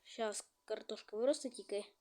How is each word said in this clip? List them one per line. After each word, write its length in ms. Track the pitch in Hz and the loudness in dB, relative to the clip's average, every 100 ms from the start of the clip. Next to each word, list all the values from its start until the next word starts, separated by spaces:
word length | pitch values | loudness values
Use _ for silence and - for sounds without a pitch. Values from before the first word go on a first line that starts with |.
Щас 400 | - - 220 202 - _ | -12 -2 0 0 -8 _
картошка 520 | - 220 - 214 - 208 | -4 -4 -4 -8 -6 2
виросте 340 | 247 302 254 | 4 4 0
тільки. 340 | - 196 202 - _ | -6 -2 -2 -2 _